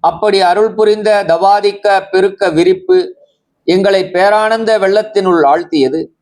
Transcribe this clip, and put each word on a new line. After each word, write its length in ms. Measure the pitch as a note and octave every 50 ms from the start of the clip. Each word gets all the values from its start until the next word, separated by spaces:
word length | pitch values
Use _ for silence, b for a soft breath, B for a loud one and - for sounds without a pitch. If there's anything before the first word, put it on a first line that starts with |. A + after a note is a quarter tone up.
அப்படி 400 | - E3 E3 - - G#3+ G3+ G3
அருள் 340 | F#3+ F3 F3+ G3 G#3+ A3 F#3+
புரிந்த 500 | G3+ G#3+ G#3+ G#3 G#3+ G#3 G#3+ G#3+ G3+ G3+
தவாதிக்க 800 | E3 E3 E3 F3+ G3 G3+ G#3 G3+ G3+ G3+ G3+ - G#3 G3 F#3+ F#3+ -
பெருக்க 400 | - F#3+ F#3 G3+ G3 - G3+ F#3
விரிப்பு 640 | D#3+ D#3 F3 F3+ F#3 F#3 - - F3+ F#3 F3+ - - _ _ _ _ _ _ _ _ _ _
எங்களை 400 | - E3+ F#3 G3 G3+ G3 F#3+ F#3+
பேரானந்த 760 | F#3+ - F3 F#3 G3+ G#3 G#3+ G#3+ A3 A3+ A3+ A3+ G#3 A3 G#3+
வெள்ளத்தினுள் 680 | G3 F#3+ G3 G#3 G#3+ G#3+ - G3+ F#3+ F#3 F3+ E3 D3
ஆழ்த்தியது. 640 | C#3 C#3+ E3 F3 F3 - D#3 C3+ B2+ C3 E3 E3 - _ _